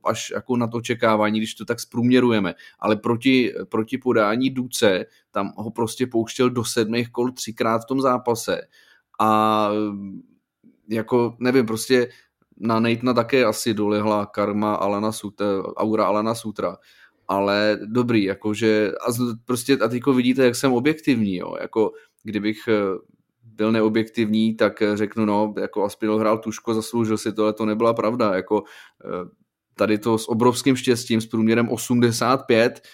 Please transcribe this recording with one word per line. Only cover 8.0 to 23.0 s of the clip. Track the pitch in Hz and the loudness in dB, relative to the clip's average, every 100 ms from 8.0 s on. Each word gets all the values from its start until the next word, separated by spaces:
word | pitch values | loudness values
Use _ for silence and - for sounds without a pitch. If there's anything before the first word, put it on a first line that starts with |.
zápase. | 135 127 123 117 - 87 - _ _ _ _ - | 0 0 0 -2 -2 -6 -6 _ _ _ _ -2
A, | 107 107 107 107 104 107 107 101 101 95 - _ _ _ _ _ - | 2 4 2 2 0 0 -4 -6 -10 -14 -18 _ _ _ _ _ -8
jako, | 110 110 123 120 120 | -6 0 0 0 -2
nevím, | 123 131 113 | 0 2 2
prostě | 110 - 131 120 - _ _ _ - | -2 0 2 2 -6 _ _ _ -10
na | 110 113 | -2 0
Nathana | 117 113 120 | 2 0 0
také | 123 117 135 117 | 0 2 2 2
asi | 110 - | 0 -2
dolehla | 107 104 107 107 104 101 | -2 0 0 0 0 -2
karma | - 104 104 107 107 | -2 -2 0 0 0
Alana | 98 101 107 | -2 -2 -4
Sutra, | 110 104 - 101 98 | -6 -10 -6 -2 -2
aura | 90 - 110 107 98 | -4 -4 -2 2 2
Alana | 104 110 117 | 0 -2 -4
Sutra. | 110 101 92 95 _ _ - _ - | -8 -6 -6 -6 _ _ -20 _ -4
Ale | 196 202 202 - 104 104 | 0 2 2 2 0 -2
dobrý, | 120 120 117 | -2 2 2
jakože, | 98 98 107 104 110 107 104 - 120 | 2 -2 -4 0 2 2 2 -2 -4
a | |
z-, | 120 123 113 - | -2 -2 -4 -4
prostě, | 123 - 135 | -4 0 2
a | 117 | 2
teďko | 120 123 | -2 0
vidíte, | 127 123 127 131 | 2 2 4 2
jak | 117 | 2
jsem | 139 | 2
objektivní, | 123 135 156 - 123 107 90 | 2 2 0 0 2 2 -2
jo. | 85 85 | -6 -8
Jako, | 92 - 104 - _ _ | -6 0 0 -2 _ _
kdybych, | 110 104 104 107 - | -8 -4 -4 -4 0
eh, | 107 98 95 | 0 0 -4